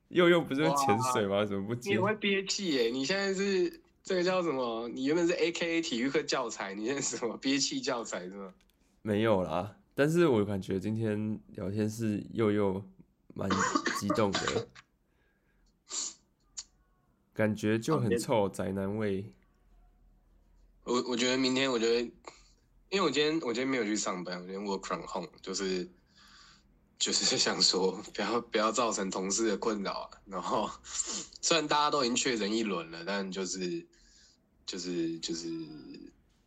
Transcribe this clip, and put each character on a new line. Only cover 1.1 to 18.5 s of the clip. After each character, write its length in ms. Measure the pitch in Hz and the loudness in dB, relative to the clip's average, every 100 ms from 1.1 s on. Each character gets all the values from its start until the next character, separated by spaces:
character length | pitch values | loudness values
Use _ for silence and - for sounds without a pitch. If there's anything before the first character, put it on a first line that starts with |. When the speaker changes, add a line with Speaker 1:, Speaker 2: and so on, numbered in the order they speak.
Speaker 1:
水 140 | 120 101 | 2 2
吗？ 120 | 98 | 2
Speaker 2:
哇， 60 | |
Speaker 1:
怎 140 | 104 98 | 2 0
么 80 | 98 | -2
不 80 | |
接？ 160 | 120 196 | -4 0
Speaker 2:
你 60 | 202 | 2
也 40 | |
会 140 | 196 | 2
憋 300 | 214 208 196 | 0 0 0
气 280 | 190 - 190 135 | 0 -2 0 2
耶， 140 | 117 | 2
你 140 | 131 | 0
现 140 | 135 196 | 0 0
在 160 | 196 | 0
是， 480 | 190 202 190 175 - - _ | 0 0 2 0 -2 -18 _
这 100 | - | -2
个 80 | 185 | 0
叫 180 | 180 185 | 2 2
什 80 | 170 | 2
么？ 400 | 131 120 113 117 | 0 0 -2 -4
你 120 | 117 | -2
原 140 | 135 165 | 0 4
本 100 | 170 | 4
是 60 | |
A 180 | 175 170 | 2 0
K 280 | 165 170 165 | 0 0 0
A 40 | |
体 160 | 160 117 | 0 0
育 100 | 135 | 0
课 140 | 151 | 0
教 260 | 147 147 117 | 0 0 -2
材， 260 | 104 101 | -4 -8
你 120 | 98 110 | -4 -4
现 80 | |
在 60 | 139 | -2
是 160 | 165 113 | -2 -2
什 100 | 117 | -4
么 100 | 104 | -2
憋 200 | 135 139 | 0 2
气 220 | 139 139 | 0 -2
教 240 | 123 123 | -2 -4
材 160 | 107 101 | -4 -8
是 100 | 90 | -8
吗？ 240 | 98 95 - _ _ _ _ | -10 -14 -16 _ _ _ _
Speaker 1:
没 200 | 107 104 | 0 2
有 200 | 113 98 | 4 4
啦， 320 | 87 82 98 - _ - | 2 -2 -4 -8 _ 2
但 120 | 147 | 4
是 200 | 170 165 | 6 6
我 160 | 113 | 6
感 180 | 101 101 | 4 0
觉 160 | 92 95 | -2 -2
今 160 | 98 | 0
天 460 | 110 113 104 107 110 - | 0 0 0 -2 -4 -8
聊 200 | - 95 | -8 -4
天 220 | 104 107 | 0 0
室 340 | 110 110 104 - | 0 -2 -2 -2
佑 180 | - 110 | 0 2
佑 320 | 104 98 95 110 - - _ - | 4 2 0 -6 -16 -20 _ -14
蛮 160 | - 98 95 - - - - | -6 -2 0 2 0 -2 -2
激 80 | 101 | 0
动 200 | 101 104 | 2 2
的。 380 | 92 - - - - - _ _ _ _ _ _ _ _ _ - - - - _ _ _ - - _ _ _ _ _ _ | 2 -2 -2 -4 -12 -20 _ _ _ _ _ _ _ _ _ -12 -8 -8 -10 _ _ _ -20 -20 _ _ _ _ _ _
感 180 | - 107 | 0 0
觉 220 | 104 107 113 | 2 0 0
就 220 | 117 151 | 2 0
很 180 | 117 117 | 2 0
臭， 260 | 131 117 | 2 2
Speaker 2:
好， 60 | |
Speaker 1:
宅 220 | 98 | 2